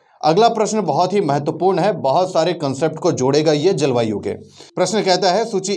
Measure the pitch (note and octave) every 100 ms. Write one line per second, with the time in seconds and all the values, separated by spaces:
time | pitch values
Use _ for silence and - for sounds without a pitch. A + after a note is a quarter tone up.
0 | _ _ D#3 E3+ A#3 A3 G#3 G#3+ F3 C#3+
1 | F3+ G3+ D#3+ C#3 C#3+ E3 F#3 F3 G3 G#3
2 | C3 D#3 F#3 E3+ E3 F3 C#3+ B2+ D#3+ -
3 | F3 B2 B2+ D3 D#3 D3+ E3 E3+ C#3+ A#2+
4 | A2+ G2+ G2+ G2 - - - - F3+ G#3+
5 | F#3 F3+ F#3+ F#3 A3+ G3 G3